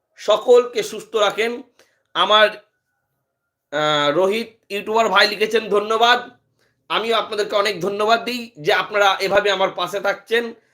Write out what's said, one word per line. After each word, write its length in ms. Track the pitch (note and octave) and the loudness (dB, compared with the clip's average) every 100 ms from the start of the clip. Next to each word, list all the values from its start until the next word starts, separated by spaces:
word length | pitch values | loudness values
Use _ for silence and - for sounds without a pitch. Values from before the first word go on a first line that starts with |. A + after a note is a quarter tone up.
| _ - | _ -8
সকলকে 680 | - G#3+ B3+ B3 A#3+ A3 | 0 0 4 4 4 -2
সুস্থ 320 | - G#3+ - A3 | -8 -8 -6 -2
রাখেন। 480 | G3+ G3 A#3 A#3+ - _ _ _ _ | 0 0 -4 -6 -12 _ _ _ _
আমার, 360 | E3 F#3 G#3+ G#3 E3+ _ _ _ _ _ _ _ _ _ _ _ | -2 2 4 4 0 _ _ _ _ _ _ _ _ _ _ _
আহ, 380 | D3 D3+ D3 D3 | -2 2 2 2
রোহিত 360 | D#3 F#3+ A3 A3+ - - | 2 2 0 -6 -12 -12
ইউটিউবার 400 | G3+ G3 A3 A3 | -8 -2 0 2
ভাই 180 | F#3+ G#3 | 4 2
লিখেছেন, 420 | G3+ G#3+ A3 G#3+ | 2 -2 -2 0
"ধন্যবাদ।" 600 | G3+ G#3+ A3 A#3 A#3+ - - _ _ _ _ - | -2 0 2 2 2 -2 -18 _ _ _ _ -6
আমিও 260 | F3 A3+ A3 | -4 -2 -2
আপনাদেরকে 400 | G#3+ G#3 G3+ G#3 | -2 -4 -2 -2
অনেক 260 | G#3 F3+ | -2 -4
ধন্যবাদ 440 | F3+ G3+ G#3+ A3+ A#3+ | -4 -2 0 0 -2
দিই 260 | B3 A#3 - | -8 -10 -8
যে 160 | D3+ | -2
আপনারা 440 | F#3+ - G#3 G3+ F#3 | 0 0 0 2 0
এভাবে 320 | F#3+ G3 G3+ | 0 0 0
আমার 180 | F#3+ F#3+ | 0 -2
পাশে 280 | D#3+ F3 G3 | -4 -6 -4
থাকছেন। 540 | G3 F#3+ - A3+ A#3 - _ | -4 -6 -4 -4 -4 -10 _